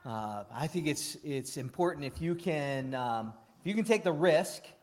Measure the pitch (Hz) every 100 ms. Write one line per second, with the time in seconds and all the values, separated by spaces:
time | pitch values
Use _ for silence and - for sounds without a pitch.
0 | 127 113 107 104 101 117 156 175 151 147
1 | - - 151 139 131 143 127 - 175 151
2 | 143 - 165 170 185 151 139 135 131 131
3 | 123 113 110 - - _ 175 208 220 214
4 | 185 151 180 156 185 - - -